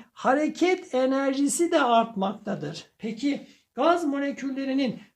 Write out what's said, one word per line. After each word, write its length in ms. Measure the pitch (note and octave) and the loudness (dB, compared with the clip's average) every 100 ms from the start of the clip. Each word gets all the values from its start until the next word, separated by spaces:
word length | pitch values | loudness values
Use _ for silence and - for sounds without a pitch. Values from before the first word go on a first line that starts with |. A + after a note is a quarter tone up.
| - | -12
hareket 840 | - A3 C#4+ D4+ - F4 F#4 - B3+ | -2 2 2 0 0 0 0 -2 0
enerjisi 760 | C4 C4+ C#4 C4+ C#4+ - E4+ | 0 2 0 0 0 2 2
de 100 | E4 | 2
artmaktadır. 1040 | B3+ A3+ A3+ F#3+ G3 - G3+ D#3+ D3 - - _ | 4 4 2 -2 -4 -4 -6 -6 -6 -10 -16 _
Peki 500 | A3 - C#4+ C#4 - _ _ | -10 -4 -2 -2 -8 _ _
gaz 320 | - D4+ F4 D#4 | 0 2 2 0
moleküllerinin 960 | C#4 C#4+ - C#4 C4+ C4+ C4+ B3+ - - | -2 -4 -4 -6 -4 -2 0 0 -4 -12